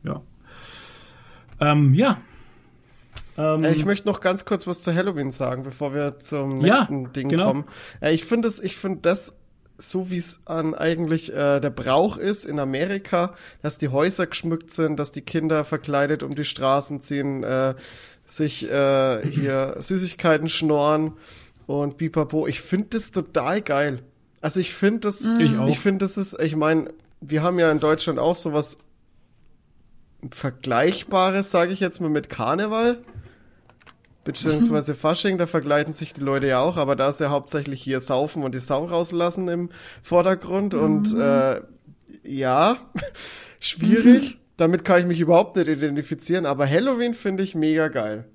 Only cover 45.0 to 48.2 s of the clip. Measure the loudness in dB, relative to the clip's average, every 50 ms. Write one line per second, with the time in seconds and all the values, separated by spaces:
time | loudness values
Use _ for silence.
45 | 4 4 0 0 4 6 6 6 6 4 0 0 0 2 0 0 0 -2 -2 -4
46 | -4 -6 -8 -6 -2 -2 -2 0 0 -2 0 0 2 2 2 2 2 2 0 0
47 | 0 -2 -2 -4 -4 -4 -2 -2 -4 -4 -2 0 2 2 2 2 0 0 -2 -4
48 | -4 -4 -6 -8